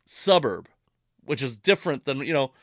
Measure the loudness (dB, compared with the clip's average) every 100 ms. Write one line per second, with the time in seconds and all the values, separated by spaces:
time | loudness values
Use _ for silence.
0 | -16 -4 4 4 4 -4 -10 _ _ _
1 | _ _ -8 -6 -6 -4 0 2 0 -4
2 | -4 -4 -2 0 -2 _